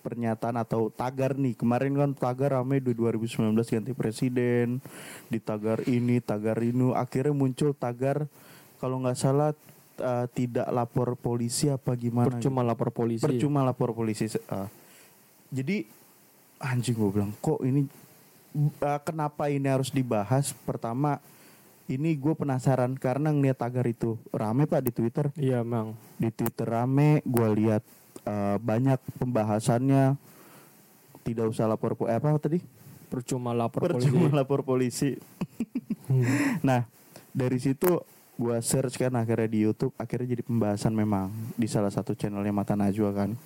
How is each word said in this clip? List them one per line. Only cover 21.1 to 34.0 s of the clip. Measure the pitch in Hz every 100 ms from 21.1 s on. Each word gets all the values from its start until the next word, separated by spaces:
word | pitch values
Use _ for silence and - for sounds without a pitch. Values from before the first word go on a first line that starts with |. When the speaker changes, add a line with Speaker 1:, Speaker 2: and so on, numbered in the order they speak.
| 139 - - - - - - -
Speaker 1:
ini | 135 160
gue | 156 139
penasaran | 156 143 127 139 127 123
karena | 131 131 131 151
ngeliat | 147 135 131
tagar | 120 123 120
itu | 113 117 113 -
rame, | - 110 120 156
Pak, | 160
di | 127
Twitter. | - 117 151 143
Speaker 2:
Iya, | 156 135 123
Mang. | 117 120 110 113 -
Speaker 1:
Di | - 113
Twitter | - 117 - 110
rame, | 117 127 135 151 151
gue | - 120 110 107
lihat, | 110 107 - - - -
eh, | - 104 101 101
banyak | 113 110 135 131 - -
pembahasannya. | 127 120 107 107 113 117 135 139 135 139 - - - - - - - - - -
Tidak | - 117 113
usah | 110 113
lapor | 107 117
po-, | 113 113
eh, | 117
apa | 151 151
tadi? | 147 175 - - - - -
Speaker 2:
Percuma | 131 120 131 123
lapor | 117 117 - -
Speaker 1:
Percuma | 123